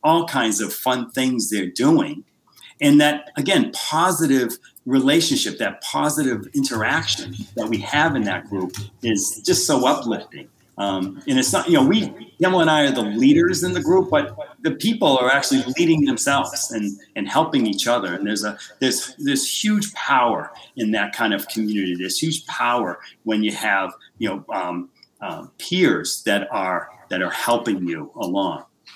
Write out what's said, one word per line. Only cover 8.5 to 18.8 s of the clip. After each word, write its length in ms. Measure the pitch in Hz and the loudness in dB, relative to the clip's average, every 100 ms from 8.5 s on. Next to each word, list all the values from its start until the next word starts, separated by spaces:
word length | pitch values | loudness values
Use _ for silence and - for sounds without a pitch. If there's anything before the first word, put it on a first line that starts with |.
| 98 90 - 104 _ | -6 -6 -8 -14 _
is 400 | 117 104 - - - | -2 0 -2 -4 0
just 220 | 175 - | 0 2
so 180 | 139 127 | 2 2
uplifting. 600 | 147 120 104 - - - _ _ - | 0 -2 -6 -6 -18 -20 _ _ -6
Um, 440 | 101 95 95 95 - | -4 -2 -4 -8 -2
and 120 | 131 | 0
it's 120 | 127 | 2
not, 160 | - - | 0 4
you 60 | |
know, 120 | 160 135 | 4 6
we, 220 | 214 170 - - _ | 4 0 -8 -20 _
Pamela 220 | 185 185 | 2 4
and 80 | 160 | 4
I 160 | 156 143 | 4 2
are 60 | |
the 100 | 131 | 0
leaders 600 | 107 107 131 147 349 370 | -2 4 6 6 4 2
in 100 | 170 | -2
the 80 | 359 | -2
group, 300 | 151 381 - | 2 2 4
but 260 | 302 - - - - | 0 0 -8 -16 -6
the 100 | 160 | -6
people 460 | - 226 226 165 131 | -2 -2 2 4 4
are 120 | 123 | 4
actually 340 | 139 135 135 123 135 | 2 2 0 0 0
leading 280 | 170 156 139 | 4 4 2
themselves 680 | 117 - 139 139 - - | 0 0 0 -2 -6 -6
and, 260 | 117 104 98 - - | -4 -6 -6 -12 -10
and 120 | 98 | -2
helping 380 | 151 160 139 113 | 0 2 2 0
each 220 | 98 120 | 0 0
other. 260 | 120 92 | 0 -2
And 120 | 87 101 | -6 -4
there's 180 | 104 107 | -4 -6
a, 120 | 104 - | -8 -16
there's, 360 | - | -4